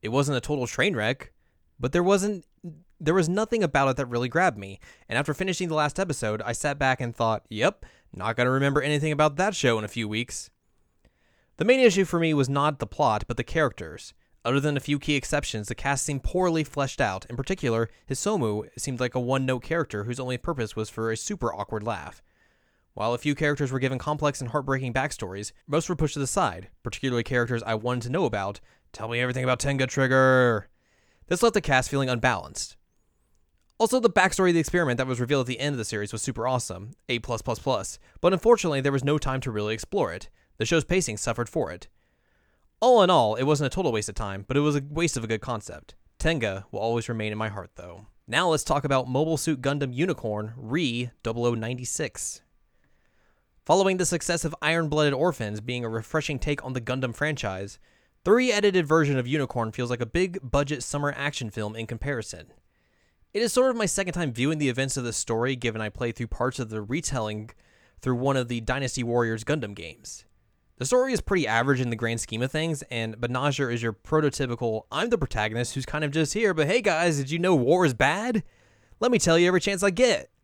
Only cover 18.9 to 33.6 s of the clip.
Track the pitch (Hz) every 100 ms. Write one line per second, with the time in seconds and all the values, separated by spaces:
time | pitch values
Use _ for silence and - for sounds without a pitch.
18.9 | 123 123 131 123 135 131 127 - 170 151
19.9 | 104 104 123 127 123 - 147 110 - 110
20.9 | - 113 113 - 202 120 - 101 110 104
21.9 | 98 76 - _ _ _ _ _ _ _
22.9 | - 107 120 147 143 151 147 139 131 131
23.9 | 131 - 151 147 139 123 147 135 135 131
24.9 | 120 135 - 98 98 107 - - 147 -
25.9 | 170 151 - 135 - 151 87 95 _ 120
26.9 | - 131 120 113 123 120 120 113 110 117
27.9 | 123 117 151 151 107 98 101 - _ _
28.9 | - 113 117 127 127 127 123 139 139 131
29.9 | - 131 131 131 131 123 110 - _ _
30.9 | _ _ _ - 175 233 214 156 131 131
31.9 | 139 131 123 127 104 - - - - _
32.9 | _ _ _ _ _ _ _